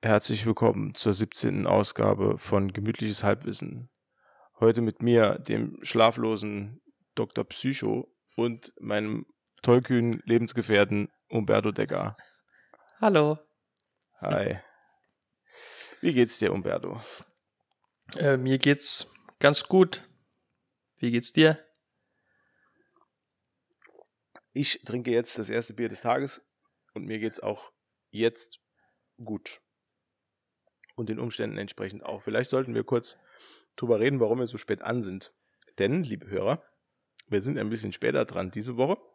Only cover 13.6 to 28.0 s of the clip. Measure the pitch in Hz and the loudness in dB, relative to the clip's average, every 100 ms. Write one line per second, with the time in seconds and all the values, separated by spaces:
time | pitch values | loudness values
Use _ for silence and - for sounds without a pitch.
13.6 | _ _ _ _ _ _ - 101 98 98 | _ _ _ _ _ _ -4 -2 -2 -6
14.6 | - _ _ _ _ _ _ _ _ - | -12 _ _ _ _ _ _ _ _ -20
15.6 | - - - - 165 135 117 - 101 98 | -16 -14 -16 -4 -2 2 2 2 0 -2
16.6 | 95 87 90 101 - - - _ _ _ | -4 -6 -6 -12 -12 -16 -18 _ _ _
17.6 | _ _ _ _ _ - 147 135 127 135 | _ _ _ _ _ -2 2 2 2 4
18.6 | 139 143 - - - - - _ 143 147 | 4 6 6 6 4 -10 -20 _ 4 4
19.6 | - 185 180 - - _ _ _ _ _ | 2 4 4 2 -14 _ _ _ _ _
20.6 | _ _ _ _ 123 120 120 - 156 156 | _ _ _ _ -2 0 -2 4 4 4
21.6 | - _ _ _ _ _ _ _ _ _ | -6 _ _ _ _ _ _ _ _ _
22.6 | _ _ _ _ _ _ _ _ _ _ | _ _ _ _ _ _ _ _ _ _
23.6 | _ _ _ - - _ _ - _ - | _ _ _ -20 -20 _ _ -20 _ -4
24.6 | 143 - - 117 123 117 120 - 104 110 | -2 -2 -4 -6 0 0 0 -2 -2 -4
25.6 | 117 110 117 107 117 127 139 - _ _ | -4 -4 -6 -4 -2 -2 -2 -8 _ _
26.6 | _ _ _ - - 110 110 - 104 104 | _ _ _ -14 -10 -6 -6 -6 -8 -8
27.6 | - _ _ _ | -12 _ _ _